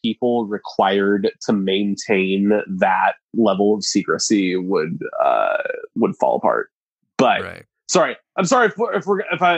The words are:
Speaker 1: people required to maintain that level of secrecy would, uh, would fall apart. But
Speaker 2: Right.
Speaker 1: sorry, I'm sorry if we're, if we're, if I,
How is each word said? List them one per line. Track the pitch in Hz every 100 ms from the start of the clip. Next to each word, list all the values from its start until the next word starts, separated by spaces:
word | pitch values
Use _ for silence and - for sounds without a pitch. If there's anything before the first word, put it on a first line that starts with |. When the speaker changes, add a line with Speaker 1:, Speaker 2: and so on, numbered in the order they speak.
Speaker 1:
people | 117 107 123 120 107
required | 104 - - 98 98 98 101 104 -
to | -
maintain | 107 95 95 101 98 - 98 95 95 101 104 - 95
that | 92 92 95 - _
level | 104 107 95 104 107
of |
secrecy | - 101 87 80 - 104 92 92
would, | 92 95 80 - - -
uh, | 69 57 50 - - - - -
would | 120 -
fall | - -
apart. | - 57 - _ _ _ _ -
But | 127 -
Speaker 2:
Right. | 92 87 - _ -
Speaker 1:
sorry, | 180 147 113 _ -
I'm | 190
sorry | 254 226
if | 175
we're, | 220
if | 196 180
we're, | 196 208
if | 175
I, | 180